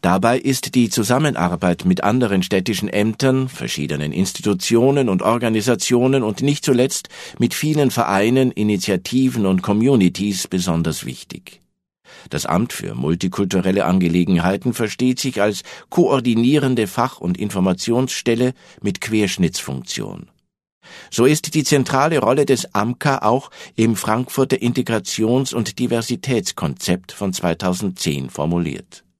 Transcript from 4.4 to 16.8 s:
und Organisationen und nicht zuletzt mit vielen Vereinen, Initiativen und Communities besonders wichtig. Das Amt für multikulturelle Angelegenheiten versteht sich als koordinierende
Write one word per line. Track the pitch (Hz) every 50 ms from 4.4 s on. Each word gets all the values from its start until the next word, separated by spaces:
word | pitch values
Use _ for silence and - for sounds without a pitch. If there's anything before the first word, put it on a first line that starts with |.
| - 104 101 92 - - 117 113 120 135 139 143 135 110
und | 95 90 -
Organisationen | 104 117 120 120 117 110 110 101 127 120 95 - - 127 120 123 131 135 139
und | 117 107 104 - -
nicht | 143 143 - -
zuletzt | - 131 120 123 - - - - - - - - - - -
mit | 120 123 -
vielen | - - 156 156 151 143 127
Vereinen, | - 120 117 - 98 98 104 117 123 135 131 127
Initiativen | - - 107 104 104 95 92 - 98 90 92 - 120 127 131 127 123 117 101
und | 95 95 92 90
Communities | - 104 107 113 135 139 117 95 87 87 - 98 104 98 92 -
besonders | - - 92 90 92 82 82 82 80 76 - -
wichtig. | 65 64 - - _ - - _ - - _ _ _ _ _ _ _ _ _ _ - - - - -
Das | - 73 -
Amt | - 80 90 113 - -
für | - - 50 53
multikulturelle | 60 65 76 85 87 - 92 92 - 101 92 98 92 90 95 95 101 -
Angelegenheiten | - 92 95 92 85 82 90 87 95 92 85 82 90 98 98 - 123 117
versteht | - 120 104 - - 123 127 127 123
sich | - 135 117 107
als | 101 107 104 - - - - - - _
koordinierende | - 175 170 101 123 139 117 123 113 113 117 127 143 151 135 135 131 117